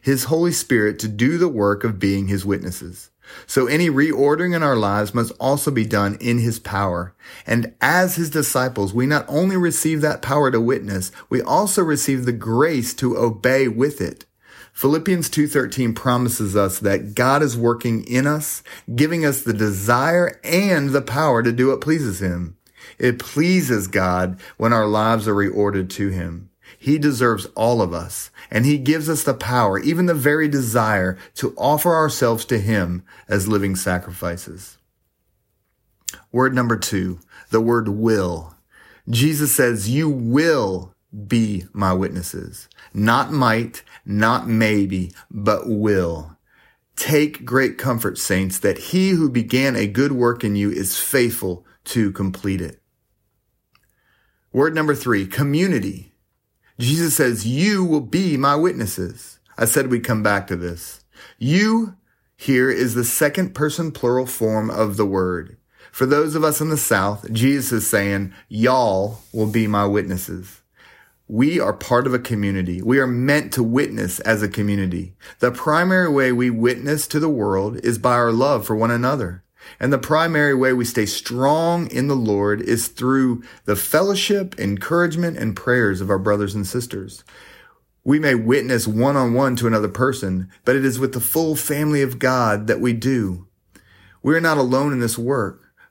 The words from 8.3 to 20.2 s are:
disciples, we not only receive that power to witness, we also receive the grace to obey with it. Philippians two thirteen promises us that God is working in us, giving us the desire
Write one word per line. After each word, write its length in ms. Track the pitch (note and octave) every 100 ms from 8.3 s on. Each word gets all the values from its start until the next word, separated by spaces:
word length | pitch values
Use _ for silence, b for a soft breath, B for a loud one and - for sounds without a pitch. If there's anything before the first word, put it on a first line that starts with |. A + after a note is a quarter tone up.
disciples, 640 | D#3 C#3 C3 B2+ A2+ G2
we 140 | A2 C3
not 200 | D3 -
only 280 | C#3+ F#3+ F#3
receive 440 | F3 - D#3 D#3
that 220 | D3+ -
power 280 | - D3 C3+
to 100 | A#2+
witness, 520 | A#2 - G2 F#2+ F#2 B B
we 120 | B2+
also 440 | - C3 G3+ G#3
receive 400 | E3 D3 - C3+
the 80 | B2
grace 600 | A#2 G#2+ A#2 D#3 C#3+ A2+
to 220 | - B2+ -
obey 520 | A#2 G#2+ B2 C3 B2+
with 320 | A2 C#3+ -
it. 240 | F2 - - _ B B B
Philippians 560 | - C#3 D#3 D#3+ F3+ D#3
two 180 | - D3
thirteen 480 | D3 A2+ - A#2+
promises 640 | A2 B2+ B2 B2 A#2 G#2 G2+
us 240 | G2 -
that 340 | G#2 G2 G2+
God 300 | G#2 B2 C#3
is 120 | D3+ A#2
working 460 | A#2 A#2 B2 A2+
in 220 | - B2 C#3+
us, 380 | D3+ D3 - - B B A#2+
giving 280 | D#3 E3+
us 180 | D3+ C#3
the 100 | A#2
desire 880 | G#2 G#2+ F#2+ G2+ A#2+ D3 F3